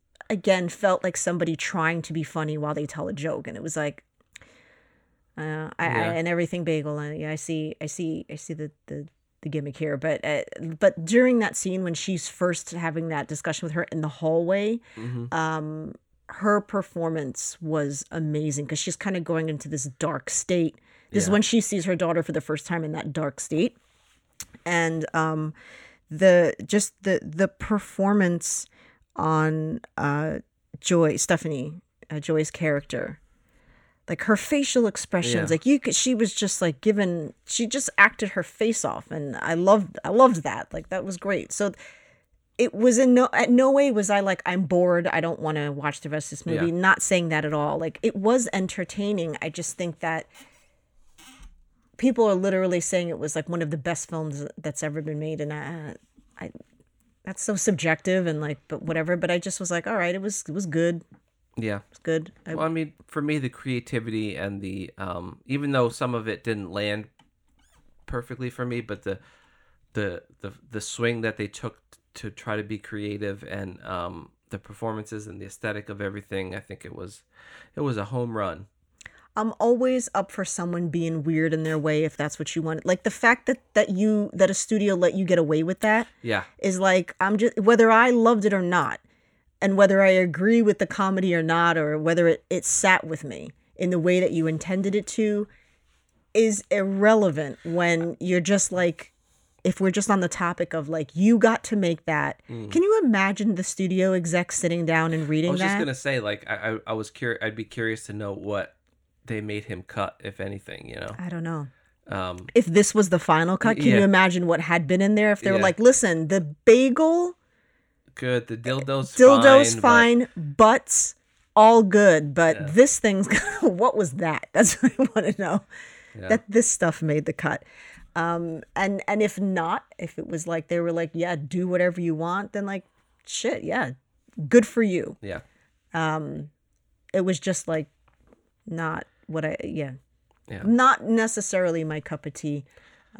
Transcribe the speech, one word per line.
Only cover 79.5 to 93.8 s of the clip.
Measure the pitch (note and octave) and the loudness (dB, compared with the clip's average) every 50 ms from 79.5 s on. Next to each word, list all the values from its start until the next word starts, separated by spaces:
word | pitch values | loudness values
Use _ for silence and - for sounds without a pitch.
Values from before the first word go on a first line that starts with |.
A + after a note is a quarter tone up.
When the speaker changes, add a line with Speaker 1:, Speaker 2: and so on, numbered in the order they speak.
| - - | -2 0
Speaker 1:
always | A3 A#3 B3 A#3 B3+ B3+ B3+ B3+ A#3+ - - | 2 2 2 2 2 0 0 -2 -4 -2 -4
up | G3 G3 - | -4 -4 -4
for | - - F#3 | -6 -10 -8
someone | - - - F3 F3 F3 E3+ F3 | -8 -6 -6 -6 -4 -4 -4 -4
being | D#3+ C#3 E3+ E3 E3 E3 D#3 C#3+ | -4 -4 -4 -4 -2 -4 -4 -2
weird | E3 D#3+ D#3 D#3+ D#3+ D#3 | -2 0 0 0 0 0
in | D#3+ D#3 | -2 -2
their | D#3+ D#3 | -2 -4
way | D3+ C#3+ D#3 D3+ D3+ D#3+ | -2 -2 0 0 0 0
if | D3+ - | -2 -2
that's | - D3 D3 - - | -4 -6 -6 -6 -8
what | D3+ - - | -10 -6 -6
you | E3 | -6
want. | D#3 D#3+ D#3+ - - | -4 -4 -6 -4 -2
Like, | F3 F#3 - - | -2 -2 0 -2
the | A3 | -6
fact | - - - A3+ B3 - - | -4 2 2 2 2 2 0
that, | - C4 - _ _ - | -4 -4 -4 _ _ 2
that | G#3 G3 - | 2 2 2
you, | F#3+ F#3 G#3+ G#3+ G#3+ G#3 G#3 - - | 0 0 2 2 2 0 -2 -2 2
that | F3 F#3+ F#3+ | 2 2 2
a | F#3+ | 2
studio | - - - A3 G#3 G#3 G3+ F#3+ | -2 -4 -2 -2 0 2 2 2
let | F3 F3+ E3+ - | 4 2 2 2
you | F#3+ F#3+ | 0 0
get | E3+ F3+ | 2 2
away | E3+ D#3+ D3 D#3 D#3 D#3+ | 2 2 2 0 0 0
with | F3 F#3+ - | -2 -4 -2
that | - G#3+ G#3+ A3+ A#3+ - _ _ | 2 2 2 2 0 -4 _ _
Speaker 2:
Yeah. | - A#2 G#2+ F#2+ - - _ - | -4 -2 -2 -2 -2 -6 _ -4
Speaker 1:
is | - G3 F#3 F#3 | -2 -2 0 2
like, | F#3+ F#3+ F#3 F#3 E3+ - - - | 2 4 4 4 2 -2 -4 -2
I'm | F#3 G3 G#3+ | 0 0 2
just, | G3 A#3 A3+ - A3+ | 2 2 0 0 2
whether | F#3+ A3+ A#3 A3 A3+ A3+ | 4 4 6 8 8 8
I | A3+ A3+ A#3 B3+ | 8 6 6 6
loved | B3 A#3 A3+ A#3 A#3+ G#3 G3 | 6 4 4 4 4 4 2
it | G#3+ G3 | 2 0
or | F#3+ | 2
not, | F3+ F3 F3+ E3+ C3+ - - - _ _ _ _ _ _ _ _ _ _ _ - - | 0 2 2 2 0 0 -4 -10 _ _ _ _ _ _ _ _ _ _ _ -2 0
and | G3 F#3+ | 2 6
whether | F#3+ G3+ F#3+ G3 G3 | 6 6 8 8 6
I | G3 F#3+ | 6 6
agree | F#3 F#3 F#3 F3 D3+ E3 F#3 A3 A#3 A#3 A3 | 6 6 4 2 0 0 2 4 6 6 6
with | G#3 G3+ - | 4 2 2
the | G3 | -2
comedy | - - - G3 F#3+ F#3+ F#3 F#3+ F#3 F3 | -4 -2 -2 0 0 0 0 0 2 2
or | E3 D#3+ | 2 2
not, | D#3+ E3 E3+ E3+ E3+ E3 | 2 2 4 4 4 2
or | E3 D3+ D3 D#3 | 2 0 0 -2
whether | D#3 D#3 D#3+ E3 F3 E3+ | 0 0 2 4 4 4
it, | E3 D#3 - _ - | 4 4 2 _ -4
it | F#3 E3+ - | -4 -2 -2
sat | - - - - F#3+ F#3 - - | -2 -2 2 4 4 4 4 2
with | D#3 D#3+ - - | -6 -10 -10 -10
me | C#3 F#2+ C2+ - - - _ _ _ _ | -12 -12 -12 -14 -16 -18 _ _ _ _
in | - | -4